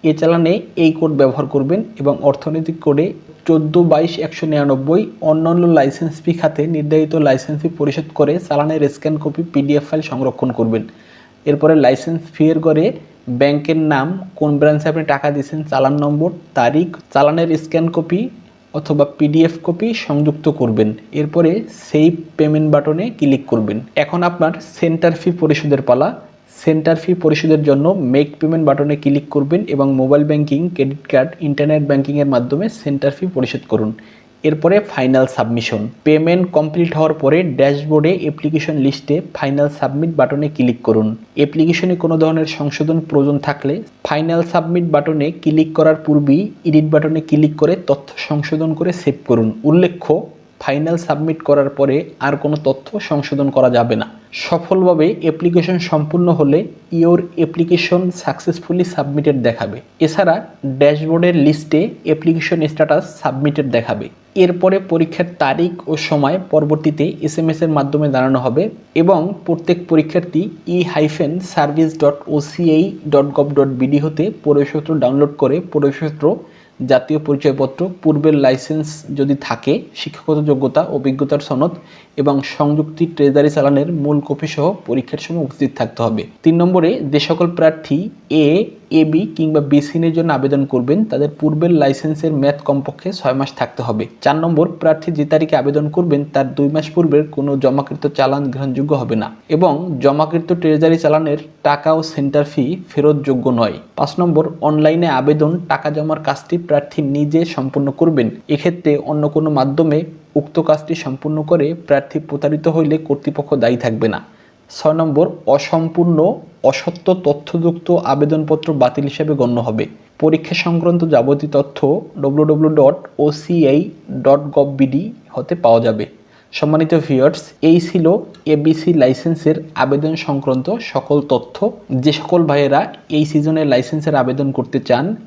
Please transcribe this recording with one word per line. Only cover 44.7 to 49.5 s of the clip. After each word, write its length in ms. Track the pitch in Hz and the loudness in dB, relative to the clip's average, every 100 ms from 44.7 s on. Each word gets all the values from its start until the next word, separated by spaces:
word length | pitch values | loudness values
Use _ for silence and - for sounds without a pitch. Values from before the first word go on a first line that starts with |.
| 175 | -2
বাটনে 460 | 170 151 147 156 147 | 2 0 0 -2 -2
ক্লিক 440 | 170 160 156 160 | -2 0 2 2
করার 200 | 160 160 | 2 2
পূর্বেই 540 | 156 156 147 143 143 208 - | 2 2 2 4 2 0 -4
এডিট 200 | 175 156 | 2 2
বাটনে 360 | 151 151 151 160 | 4 2 2 -2
ক্লিক 360 | 156 151 151 151 | 0 2 2 2
করে 200 | 156 185 - | 0 0 -2
তথ্য 260 | 139 - - | -4 -4 -14
সংশোধন 580 | - 151 147 156 160 | -6 -4 -2 -2 -2
করে 180 | 156 175 | -2 -4
সেভ 220 | 170 - 135 - | -2 -4 -4 0
করুন। 260 | 117 110 | 0 0